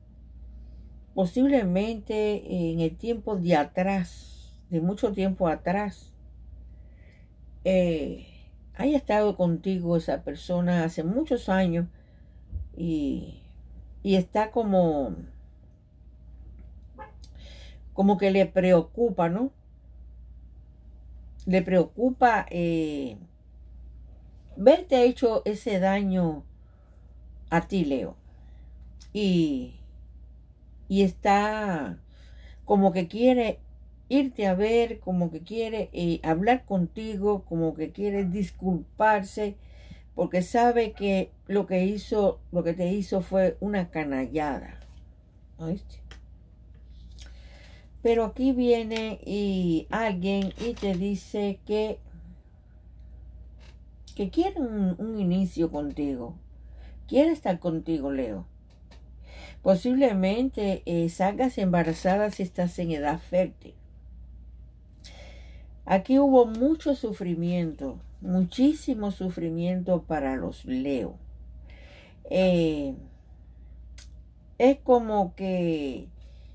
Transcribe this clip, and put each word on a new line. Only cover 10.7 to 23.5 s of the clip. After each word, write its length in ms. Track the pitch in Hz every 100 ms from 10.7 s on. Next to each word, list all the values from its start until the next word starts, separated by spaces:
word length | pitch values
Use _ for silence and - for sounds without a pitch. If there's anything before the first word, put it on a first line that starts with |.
| 175
hace 180 | 165 170
muchos 460 | 160 233 320 240 -
años 400 | 190 185 170 175 - - - - - - - - -
y, 680 | 170 156 143 123 - - - - - - - -
y 100 | 196
está 380 | 190 180 208 214
como, 640 | 233 214 190 170 147 123 85 - - - - - - - - - - - - - - - - - - - - - - - - - - -
como 240 | - 196 196
que 140 | 196
le 160 | 196 190
preocupa, 840 | 185 180 175 160 - 233 185 170
¿no? 220 | 185 262 - - - - - - - - - - - - - - - - - - - 185
Le 160 | 185
preocupa, 840 | 180 180 - - 254 254 240 214 -
eh, 720 | 175 170 165 156 147 131 104 87 - -